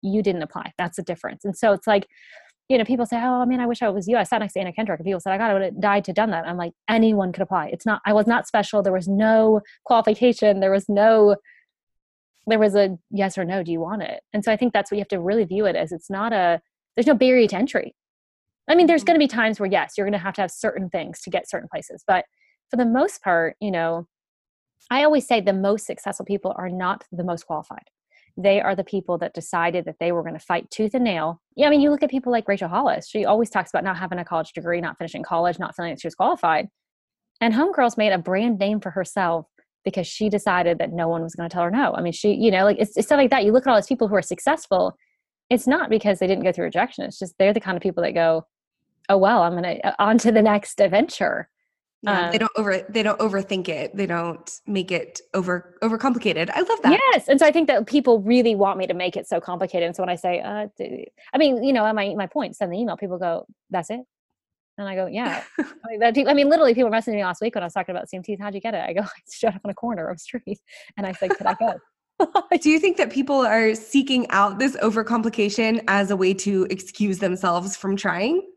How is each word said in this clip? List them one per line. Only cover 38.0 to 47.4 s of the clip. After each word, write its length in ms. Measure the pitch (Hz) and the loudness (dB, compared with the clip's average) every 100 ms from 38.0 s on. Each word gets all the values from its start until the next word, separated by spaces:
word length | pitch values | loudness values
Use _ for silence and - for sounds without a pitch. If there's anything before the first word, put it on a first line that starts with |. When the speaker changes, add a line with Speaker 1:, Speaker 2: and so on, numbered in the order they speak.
| 214 | 0
Speaker 1:
a 60 | 185 | 0
brand 420 | 170 190 233 208 | 0 -2 0 0
name 180 | 196 214 | -2 -2
for 120 | 190 | -4
herself 580 | 170 175 - 180 170 160 _ _ _ | -6 -6 -2 -2 -2 -6 _ _ _
because 220 | - 190 170 | -6 -6 -8
she 220 | - 214 | -4 -2
decided 500 | 202 208 180 175 165 | 0 0 0 2 0
that 140 | 170 | -2
no 160 | 170 165 | -2 -2
one 160 | 170 | -2
was 100 | 165 | -6
gonna 140 | 165 170 | -8 -8
tell 160 | 180 | -4
her 80 | 175 | -2
no. 200 | 214 269 | 0 0
I 80 | - | -2
mean, 100 | 170 | -6
she, 220 | 170 208 | -2 0
you 180 | 208 220 | 2 2
know, 100 | 190 | 4
like, 140 | 196 202 | 2 2
it's, 180 | 208 - | -2 -2
it's 120 | 220 | 0
stuff 100 | 285 | 4
like 120 | 262 | 4
that. 140 | 269 | 4
You 60 | 202 | 4
look 160 | 240 262 | 2 4
at 40 | |
all 60 | 226 | 2
these 120 | 185 | 2
people 180 | 254 214 | -2 0
who 80 | |
are 80 | 196 | 0
successful, 720 | 165 175 - 311 - 185 185 - _ _ _ _ _ | -2 -4 -2 -2 0 0 0 -4 _ _ _ _ _
it's 180 | 240 247 | 0 2
not 240 | 302 320 | 0 2
because 300 | 220 208 190 | 0 2 0
they 80 | 185 | 2
didn't 160 | 185 | 2
go 80 | 185 | 0
through 140 | 175 170 | -2 -2
rejection. 380 | 175 240 - | 0 -2 -4
It's 140 | - - | -12 -10
just 160 | 190 | -14
they're 160 | _ | _